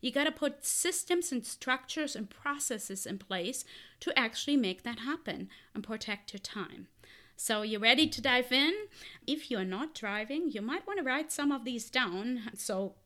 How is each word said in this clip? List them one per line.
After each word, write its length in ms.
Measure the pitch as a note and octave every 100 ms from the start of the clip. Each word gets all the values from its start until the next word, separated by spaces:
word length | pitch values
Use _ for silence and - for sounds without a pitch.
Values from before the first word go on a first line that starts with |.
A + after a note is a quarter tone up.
you 100 | B3
gotta 220 | C#4 D4+
put 320 | D4+ D4 C#4+
systems 640 | - - F4 F4+ - F4 E4+
and 160 | B3+ A3+
structures 680 | - - C4 - - D4+ -
and 140 | G3+
processes 760 | - D4 C#4+ C#4+ A3 - G3 -
in 120 | G3
place 460 | - F#3+ F3+ C4+ - - - -
to 180 | - -
actually 380 | A3+ - - C#4+
make 260 | G#3 F#3
that 180 | A#3 A3+
happen 480 | A#3+ E4 - - F#3+ - -
and 100 | -
protect 480 | G3+ A3 A3 G3+ -
your 80 | G3+
time. 480 | - G#3 F#3 - C#4+ _ - - - -
So 260 | - G#3+
you 160 | G#3+ G#3+
ready 300 | A3 B3+ D#4
to 120 | -
dive 300 | C4 B3 B3
in? 220 | B3+ D4 G4+ G#4 - - - -
If 240 | D4+ -
you're 140 | A3+
not 300 | F#3 F#3+ D#4
driving, 560 | - G#3+ G#3 G#3+ C#4+ E4+
you 120 | G#3+
might 240 | A3 E4 -
wanna 160 | G4+
write 280 | C4 C4 D4+
some 220 | - C#4+
of 120 | C#4
these 260 | A3+ A#3+ -
down 600 | B3+ A#3 F3+ A3 B3 A3
so 400 | G3 - F#3+ G3 -